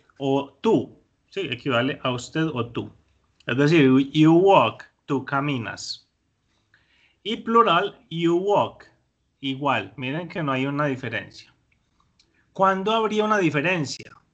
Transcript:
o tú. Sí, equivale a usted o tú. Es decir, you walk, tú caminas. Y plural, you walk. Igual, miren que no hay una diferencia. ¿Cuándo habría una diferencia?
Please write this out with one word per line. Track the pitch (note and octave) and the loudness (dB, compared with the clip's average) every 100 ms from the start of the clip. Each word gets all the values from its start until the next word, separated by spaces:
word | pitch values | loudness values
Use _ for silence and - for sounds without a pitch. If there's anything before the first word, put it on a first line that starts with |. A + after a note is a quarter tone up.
| _ _ | _ _
o | C3+ C#3 C#3 _ | -2 -2 -4 _
tú. | A3+ E3+ - - _ _ _ | 0 0 -2 -12 _ _ _
Sí, | F#3+ D#3+ | -10 -8
equivale | A#2+ D3 A#2 C3 D#3 | -8 -2 0 0 -4
a | C3 | -6
usted | B2 - D#3+ D#3+ | -6 -6 -4 -4
o | B2 A#2 | -4 -6
tú. | A#2 G#2 - _ _ _ _ - | -8 -10 -16 _ _ _ _ -6
Es | B2+ | 0
decir, | D3 E3+ C3+ C3 C#3 | 2 4 6 4 2
you | D3+ D#3 | 4 6
walk, | E3 G3 F#3 A2+ - - _ - | 6 6 6 4 -2 -16 _ -6
tú | C3+ | -6
caminas. | B2+ C#3 C#3+ C3 G2+ F#2+ - - _ _ _ _ _ _ _ _ _ _ _ _ | -4 -4 -4 -6 -8 -12 -14 -16 _ _ _ _ _ _ _ _ _ _ _ _
Y | G3 A3+ | -8 -8
plural, | A3+ A3+ A3 E3+ G3+ - _ | 0 4 4 2 0 -8 _
you | E3 E3+ E3+ | -2 0 2
walk. | G3 F#3+ A2 - - _ _ _ _ _ | 2 2 0 -4 -20 _ _ _ _ _
Igual, | C#3 C3 C#3+ A#2+ G2 - | -8 -4 -2 -2 -4 -10
miren | B2+ D3+ F3 | -8 -8 -8
que | F#3+ | -6
no | D3 | -4
hay | C3 C3+ | -2 -2
una | C#3+ D3 | -2 -4
diferencia. | C3 A#2+ A2 - - - _ _ _ _ _ _ _ _ _ _ | -4 -8 -10 -12 -18 -20 _ _ _ _ _ _ _ _ _ _
¿Cuándo | - F#3+ F#3+ G3 | -2 0 0 -2
habría | A3+ G#3+ G#3+ | -2 0 -2
una | G#3+ G#3+ | 0 0
diferencia? | E3+ C#3+ D#3+ F#3 C3+ - - - _ | 0 0 -2 -2 -4 -10 -16 -20 _